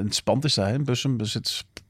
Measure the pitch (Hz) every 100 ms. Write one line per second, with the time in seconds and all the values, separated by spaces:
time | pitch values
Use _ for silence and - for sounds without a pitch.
0 | 101 - - 117 147 113 98 131 139 123
1 | 139 120 107 113 - - - -